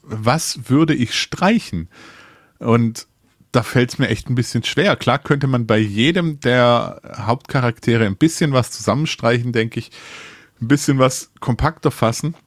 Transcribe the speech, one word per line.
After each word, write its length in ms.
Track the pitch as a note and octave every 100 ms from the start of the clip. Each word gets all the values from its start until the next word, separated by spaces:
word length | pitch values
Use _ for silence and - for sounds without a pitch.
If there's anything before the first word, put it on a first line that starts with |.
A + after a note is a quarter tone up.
was 680 | - A2 A2 D#3 - - A#2
würde 240 | C#3 D#3
ich 260 | C3 A#2 -
streichen? 720 | - - F#3 A#3 - F2 E2+ - - - - _ _ -
Und 480 | A#2 A#2 A#2 A2 - _ _ _ _
da 120 | B2
fällt's 340 | - B2 B2 -
mir 120 | B2+
echt 200 | A2+ -
ein 60 | B2
bisschen 280 | A#2 A#2+
schwer. 320 | - C#3+ F#3+ -
Klar 240 | - C3+
könnte 280 | - C#3+ C#3+
man 180 | B2 A2+
bei 120 | A2
jedem 600 | G#2+ G2+ C3+ F3+ E3 C#3+
der 600 | C3 B2 A#2+ A#2+ - - - -
Hauptcharaktere 880 | G#2 B2+ - C#3 A#2+ - - A#2 G#2+
ein 120 | G2
bisschen 360 | D#3+ - D#3
was 180 | C3 A#2+
zusammenstreichen, 800 | - - B2 D#3 - A#2 A#2+ A#2+
denk 220 | A2+ A2+ B2
ich, 160 | - - - - - - _ -
ein 60 | A2+
bisschen 320 | C#3+ - C3+
was 320 | C3 - - -
kompakter 520 | - A#2 D3+ - C#3+
fassen. 440 | - A2+ A#2 D3+ -